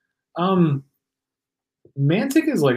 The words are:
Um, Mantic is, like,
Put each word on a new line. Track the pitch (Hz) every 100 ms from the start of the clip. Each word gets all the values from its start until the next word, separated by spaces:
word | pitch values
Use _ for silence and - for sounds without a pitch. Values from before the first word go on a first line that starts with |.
| _ _ _ -
Um, | 180 190 165 139 - _ _ _ _ _ _ _ _ _ _ -
Mantic | 143 170 - 320 311
is, | 240
like, | 139